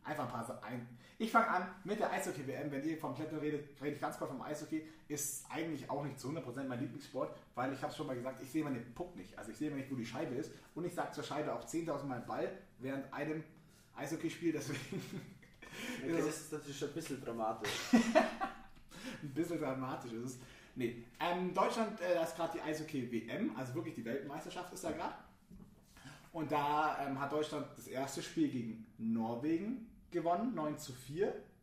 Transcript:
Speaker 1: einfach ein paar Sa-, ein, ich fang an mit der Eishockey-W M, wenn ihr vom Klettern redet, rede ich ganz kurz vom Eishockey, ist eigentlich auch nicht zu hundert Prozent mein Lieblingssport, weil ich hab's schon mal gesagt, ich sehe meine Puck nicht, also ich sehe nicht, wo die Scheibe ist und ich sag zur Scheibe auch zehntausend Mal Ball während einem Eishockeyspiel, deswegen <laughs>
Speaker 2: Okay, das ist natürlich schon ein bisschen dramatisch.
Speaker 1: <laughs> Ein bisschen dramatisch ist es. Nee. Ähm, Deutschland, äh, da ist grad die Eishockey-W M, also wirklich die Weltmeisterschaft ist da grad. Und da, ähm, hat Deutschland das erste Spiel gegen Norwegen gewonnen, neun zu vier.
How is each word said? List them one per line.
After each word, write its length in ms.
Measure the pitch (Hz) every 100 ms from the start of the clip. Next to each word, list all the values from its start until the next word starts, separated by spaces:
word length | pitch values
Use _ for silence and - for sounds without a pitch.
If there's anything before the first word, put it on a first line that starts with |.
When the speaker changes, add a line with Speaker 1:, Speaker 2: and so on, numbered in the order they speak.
Speaker 1:
einfach 220 | - 147 120
ein 60 |
paar 140 | 117 117
Sa-, 140 | -
ein, 240 | 107 123 117 - - -
ich 120 | 226
fang 140 | - -
an 220 | 185 190 -
mit 160 | 175 208
der 120 | -
Eishockey-W 400 | 185 190 147 135
M, 200 | - 147
wenn 120 | 135
ihr 140 | 156 156
vom 180 | 143 131
Klettern 240 | 151 156
redet, 420 | 147 147 - -
rede 140 | 143 131
ich 60 |
ganz 160 | 151 -
kurz 140 | 156
vom 100 | 131
Eishockey, 420 | 110 151 - 156 - - -
ist 380 | 147 - - -
eigentlich 380 | 139 165 147 -
auch 140 | 139
nicht 160 | 143 -
zu 100 | 127
hundert 140 | 160
Prozent 240 | 123 135 131
mein 120 | 120
Lieblingssport, 540 | 143 - - 127 - - -
weil 180 | - 135
ich 80 | 127
hab's 120 | 151 -
schon 120 | 143
mal 80 | 123
gesagt, 260 | 127 127
ich 80 | 131
sehe 140 | 156
meine 160 | 143 123
Puck 360 | 120 - 175 98
nicht, 220 | 90 -
also 140 | 107
ich 60 | 113
sehe 140 | 151
nicht, 180 | 139 127
wo 40 | 127
die 100 | 113
Scheibe 280 | 135 156 123
ist 160 | - - -
und 100 | - 175
ich 80 | -
sag 180 | -
zur 100 | -
Scheibe 300 | 139 151 151
auch 100 | - -
zehntausend 440 | 160 165 139 139
Mal 100 | 123
Ball 300 | - 139 - - - -
während 340 | 131 135 -
einem 300 | 131 147 156 - - - - - -
Eishockeyspiel, 560 | 143 156 165 - 170
deswegen 500 | 147 135 131 - 190 -
<laughs> 920 | - - - - - - - 247 247
Speaker 2:
Okay, 80 | 135 165
das 100 | 151
ist 240 | - -
natürlich 260 | 151 143 135
schon 120 | 143
ein 40 |
bisschen 300 | 165 - 123
dramatisch. 480 | 120 117 110 113 - - -
Speaker 1:
<laughs> 1300 | 233 233 - - - 392 - - - - - 240 -
Ein 100 | 143
bisschen 240 | 135 170 160
dramatisch 520 | 139 131 131 151 120
ist 120 | 113
es. 140 | 131 127 - - - -
Nee. 280 | 117 - - -
Ähm, 320 | 165 180 180
Deutschland, 460 | - 233 233 214 -
äh, 120 | 180
da 100 | 170
ist 120 | 165 -
grad 180 | 165
die 80 | 165
Eishockey-W 680 | 151 156 147 139 120 113 117
M, 280 | 139 220 -
also 160 | 127
wirklich 220 | 143 165 -
die 100 | 113
Weltmeisterschaft 680 | 139 139 156 180 180 175
ist 100 | -
da 80 | 165
grad. 240 | 147 - - - - - - - - - - - - -
Und 200 | 170 143
da, 460 | 147 143 151 156 135 139
ähm, 120 | 135
hat 120 | 139
Deutschland 340 | 151 147 151 127 -
das 120 | -
erste 340 | 127 139 170
Spiel 280 | - 170 143
gegen 360 | 123 113 113 - -
Norwegen 880 | 113 113 113 117 147 170 208 262 - - -
gewonnen, 420 | 175 165 175 240 180
neun 220 | 151 147
zu 160 | -
vier. 400 | 123 127 156 220 - - -